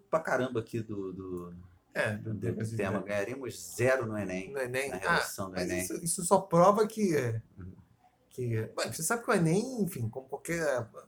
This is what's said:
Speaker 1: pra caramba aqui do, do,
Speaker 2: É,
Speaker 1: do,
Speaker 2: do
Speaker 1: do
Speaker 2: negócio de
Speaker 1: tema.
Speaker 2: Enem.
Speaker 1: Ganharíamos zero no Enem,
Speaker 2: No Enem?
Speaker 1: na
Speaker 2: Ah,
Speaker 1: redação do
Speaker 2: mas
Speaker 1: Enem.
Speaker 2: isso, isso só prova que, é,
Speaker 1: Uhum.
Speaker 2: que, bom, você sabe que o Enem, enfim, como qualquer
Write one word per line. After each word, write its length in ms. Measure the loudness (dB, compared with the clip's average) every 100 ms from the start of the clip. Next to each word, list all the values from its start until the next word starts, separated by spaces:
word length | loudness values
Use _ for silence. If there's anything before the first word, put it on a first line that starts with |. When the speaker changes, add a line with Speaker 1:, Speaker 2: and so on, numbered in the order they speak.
| _
Speaker 1:
pra 80 | -2
caramba 400 | 2 0 2 -2
aqui 200 | -2 -4
do, 320 | -4 -6 -6
do, 420 | -8 -8 -8 -8 -14 -18 -20 _
Speaker 2:
É, 200 | -2 -2 -2
Speaker 1:
do, 160 | -6 -4
Speaker 2:
do 40 |
Speaker 1:
do 60 | -2
Speaker 2:
negócio 240 | -2 -4
de 60 | -2
Speaker 1:
tema. 200 | -2 -2
Speaker 2:
Enem. 80 | -2
Speaker 1:
Ganharíamos 680 | -2 -2 -6 -8 -10 -10 0
zero 300 | 4 4 0
no 100 | -4
Enem, 360 | -4 -4 -6
Speaker 2:
No 60 | -6
Enem? 300 | -4 -2 -4
Speaker 1:
na 60 | -2
Speaker 2:
Ah, 20 |
Speaker 1:
redação 480 | 0 2 0 -4 -6
do 40 | -4
Speaker 2:
mas 80 |
Speaker 1:
Enem. 180 | -2 -2
Speaker 2:
isso, 100 | -2 -4 -4
isso 180 | -2
só 160 | 4 4
prova 460 | 6 8 8 8 2
que, 300 | 2 2 4
é, 240 | 2 -2 -6 -14
Speaker 1:
Uhum. 160 | -16 -16 -20 _ _ _ _
Speaker 2:
que, 320 | -6 -2 -2 -2 -4
bom, 80 |
você 180 | -4 -2
sabe 220 | -2 -2
que 60 | 2
o 20 |
Enem, 480 | 4 6 4 2 0
enfim, 260 | -2 -2 -6
como 200 | -6 -8
qualquer 580 | -8 -4 -2 0 0 -2 -10